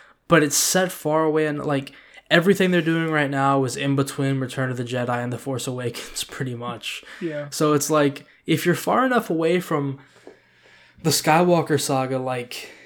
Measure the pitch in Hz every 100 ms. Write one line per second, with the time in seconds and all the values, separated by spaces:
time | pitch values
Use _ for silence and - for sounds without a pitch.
0 | - _ - 165 147 - - 185 185 -
1 | 151 156 160 156 156 147 147 139 139 -
2 | - - - 165 175 190 185 180 160 165
3 | 165 156 139 139 139 139 131 127 139 139
4 | 139 - 135 135 127 - 131 123 120 123
5 | 120 123 123 120 - 127 - 127 123 -
6 | - - - - 131 120 120 117 - -
7 | - - 170 147 143 - 151 147 - 156
8 | 143 139 - _ - 160 175 165 - 214
9 | 262 - - 165 160 180 175 156 139 135
10 | - _ - - _ _ _ - _ _
11 | 165 - - 156 180 170 - 143 - 135
12 | 131 131 127 127 120 - - -